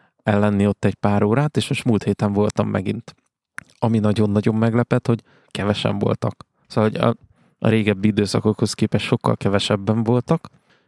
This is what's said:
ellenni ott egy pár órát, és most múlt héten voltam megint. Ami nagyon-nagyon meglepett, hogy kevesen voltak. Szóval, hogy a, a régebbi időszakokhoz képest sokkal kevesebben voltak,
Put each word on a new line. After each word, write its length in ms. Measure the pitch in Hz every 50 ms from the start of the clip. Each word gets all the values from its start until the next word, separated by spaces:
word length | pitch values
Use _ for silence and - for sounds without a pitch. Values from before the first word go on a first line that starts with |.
| _ _ _ _ _
ellenni 440 | 110 104 104 104 104 104 98 101
ott 180 | 104 98 - -
egy 100 | 101 -
pár 280 | - - 104 101 101 104
órát, 340 | 104 113 135 147 151 -
és 100 | - -
most 160 | - 135 - -
múlt 180 | 127 110 98 -
héten 300 | 104 104 - 110 101 101
voltam 340 | 104 104 107 - - 107 104
megint. 460 | 104 101 95 104 107 117 - - - _ _ _ _ _ _ _ _ - - _ _ _
Ami 200 | 123 113 113 110
nagyon-nagyon 560 | 104 107 104 107 107 104 101 107 101 113 110
meglepett, 520 | 110 113 117 110 120 117 - 123 123 -
hogy 140 | - 117 - - _ _ _ _ _ -
kevesen 460 | - 98 104 104 - - 110 104 101
voltak. 460 | 104 107 - - - 113 - _ - _ _ _ _
Szóval, 220 | _ - 117 107 110
hogy 100 | - -
a, 160 | - 117 117 - - _ _ _ _ _ _ _
a 100 | - 113
régebbi 380 | 110 110 101 107 101 95 101
időszakokhoz 640 | 107 101 107 101 98 - 113 - 107 104 - 117 104 -
képest 320 | - 110 - - 107 -
sokkal 300 | - 123 - - 117 113
kevesebben 680 | - - 101 98 98 - - 110 101 95 104 107 117 110
voltak, 460 | 113 123 123 - - 165 165 - - - _ _ _ _ _ _